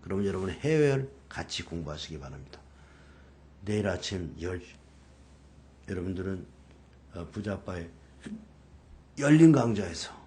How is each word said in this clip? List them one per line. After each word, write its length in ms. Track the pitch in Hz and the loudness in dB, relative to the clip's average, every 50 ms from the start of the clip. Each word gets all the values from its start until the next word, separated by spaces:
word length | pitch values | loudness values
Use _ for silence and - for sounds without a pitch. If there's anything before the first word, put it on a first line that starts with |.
그럼 240 | - - 95 98 101 | -8 -4 -2 0 0
여러분 240 | 98 92 92 95 95 | 0 -2 -2 -4 -4
해외를 640 | 87 - - 143 160 156 151 143 135 131 135 135 - - - - | -6 -4 -2 2 4 4 6 4 4 2 -2 -4 -10 -18 -20 -14
같이 360 | - - 82 - - - - | -10 -10 -10 -8 -8 -10 -8
공부하시기 520 | - 82 85 82 73 76 78 - - 82 76 | -8 -8 -8 -6 -6 -8 -10 -10 -10 -10 -12
바랍니다. 440 | 67 69 67 69 67 - - - - - - - - - - - - - - - - - - - - - - - - | -10 -12 -14 -14 -16 -18 -20 -20 -20 -20 -20 -20 -20 -20 -20 -20 -20 -20 -20 -20 -20 -20 -20 -20 -20 -20 -20 -14 -6
내일 200 | 98 107 107 101 101 | -2 -2 0 0 0
아침 440 | 90 87 - - 101 92 87 78 65 - | 0 -2 -4 -6 -6 -4 -6 -6 -8 -8
열, 200 | 82 90 92 90 - - - - - - - - - - - - - - - - - - - - - - - - - - | -6 -6 -6 -6 -10 -14 -20 -20 -20 -20 -20 -20 -20 -20 -20 -20 -20 -20 -20 -20 -20 -20 -20 -20 -20 -20 -20 -20 -12 -8
여러분들은, 560 | 98 90 87 92 92 87 92 95 95 92 85 - - - - - - - - - - - - - - | -8 -6 -6 -6 -6 -6 -4 -6 -6 -8 -10 -14 -20 -20 -20 -20 -20 -20 -20 -20 -20 -20 -20 -16 -14
어, 120 | 87 85 82 - | -12 -12 -10 -10
부자 220 | 110 98 104 98 | -8 -6 -6 -6
아빠의 340 | 92 - - 92 87 85 82 - - - - - - - - - - - - - - - - - - - - - - - - - - | -6 -8 -10 -10 -10 -10 -12 -14 -20 -20 -20 -20 -18 -14 -14 -14 -14 -16 -20 -20 -20 -20 -20 -20 -20 -20 -20 -20 -20 -20 -20 -8 -2
열린 340 | 139 143 151 156 165 160 | 4 6 8 10 12 10
강좌에서 600 | 156 131 120 120 113 98 101 87 85 82 - - - - - | 10 8 6 2 0 0 -2 -4 -6 -8 -10 -10 -12 -18 -20